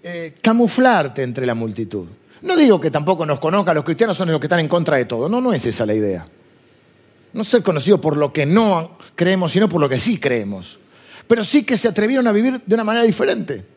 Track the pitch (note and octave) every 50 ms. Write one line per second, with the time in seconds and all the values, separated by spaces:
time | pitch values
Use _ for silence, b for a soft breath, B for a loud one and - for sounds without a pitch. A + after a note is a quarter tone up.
0 | - F3 F3 E3+ E3 D#3+ C#3+ _ - A3+ A3+ A#3 A#3+ G3+ - - B3+ B3+ A#3 F#3
1 | D3 C3+ A2 C#3 C3 B2 A#2 C3 B2+ B2 A#2 A2+ A2+ A2+ G2+ A#2 A2 - - G2+
2 | F2 E2+ G2+ _ b b b b - F4+ F#4 E4 D4+ B3+ G3+ E3 C#3+ D#3+ C#3+ D3+
3 | D3 D#3+ F#3+ D#3+ E3+ D3+ C#3+ C#3 - D#3 F3+ G3+ G3 F3+ E3 D3+ B2+ D#3+ D#3+ D#3+
4 | A3+ A3 F3+ - F#3+ E3+ D#3+ D3 C#3+ C#3+ F3 F3 D#3+ D3+ F3 F3 D#3+ D#3+ D3+ C3
5 | B2 - B2 A2+ C3 E3+ A3 B3+ B3+ B3 A3 C3 A2+ B2 G#2+ - A2+ G#2+ G#2+ A2
6 | G#2+ G2+ F#2 E2+ D#2 D#2 _ _ _ _ _ _ _ _ _ _ _ _ _ _
7 | _ _ _ _ _ _ - - G#3+ - - A#3 E3+ F#3+ E3+ D3 A#2 E3+ G#3 D3+
8 | C3+ D#3 D3 D3 D3 C#3+ D3 D#3 C#3+ C#3+ F3 A3+ A3+ G#3 F#3+ E3 E3 E3+ - B
9 | B B B - F3 F#3 F#3+ F#3 F3+ D#3 - F#3 A3 G3 E3 E3+ D3 C3+ C3+ C3
10 | - A3+ A3+ - - D#3 B2 A#2 G#2 G2+ G2+ F#2 F2+ - - - _ B B B
11 | B B B B B _ A#3 A#3 G#3+ - - D4 G#3+ - B3+ G3+ - A3+ F3+ G#3
12 | G#3 A3 C4+ C4+ B3 A#3 G#3 G#3 A3+ C4 C4 B3+ - - G#3+ A3+ A3 G#3+ A3 A#3
13 | A#3 A3+ - - B3+ C4+ A#3 A3+ F#3 E3 C#3 G2 F#2+ _ _